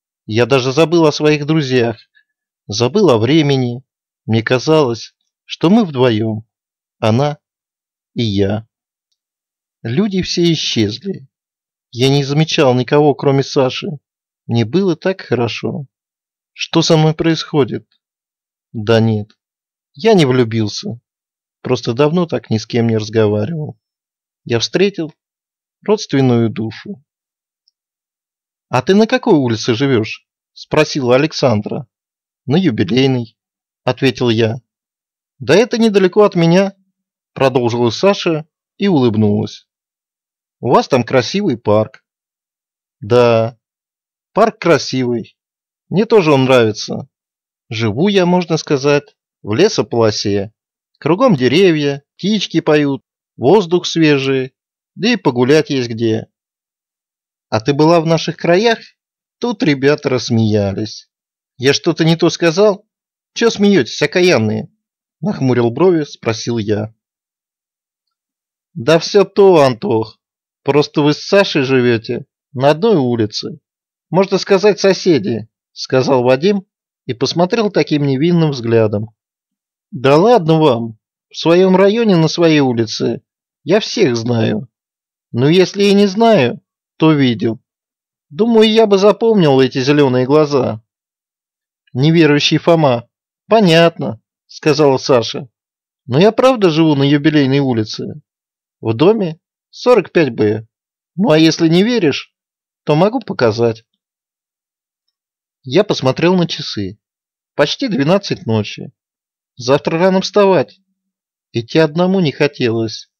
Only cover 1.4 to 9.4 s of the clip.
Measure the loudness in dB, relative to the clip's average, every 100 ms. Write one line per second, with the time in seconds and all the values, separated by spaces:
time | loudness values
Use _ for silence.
1.4 | 0 -2 0 0 -2 -4 _ _ _ _
2.4 | _ _ -12 -4 -2 2 2 2 2 2
3.4 | 2 0 -2 -6 -14 _ _ _ -4 -2
4.4 | 0 -2 0 2 0 -4 -12 _ _ _
5.4 | -18 -4 2 2 0 0 0 0 -2 -6
6.4 | -12 _ _ _ _ _ 0 0 0 -6
7.4 | _ _ _ _ _ _ _ -6 -4 0
8.4 | -2 -2 -8 _ _ _ _ _ _ _